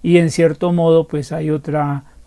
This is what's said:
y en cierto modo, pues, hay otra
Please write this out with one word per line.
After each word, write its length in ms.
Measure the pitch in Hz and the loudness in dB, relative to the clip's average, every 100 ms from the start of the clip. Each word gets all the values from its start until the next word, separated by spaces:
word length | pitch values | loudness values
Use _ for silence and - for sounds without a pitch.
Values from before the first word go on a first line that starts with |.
y 140 | 156 175 | 2 2
en 120 | 165 | 2
cierto 400 | 156 165 151 180 | 2 0 2 -2
modo, 360 | 175 165 165 156 | 0 2 2 0
pues, 240 | 151 143 | -6 -8
hay 180 | 160 156 | -6 -4
otra 540 | 151 147 151 147 139 - - | -4 -4 -4 -4 -6 -10 -20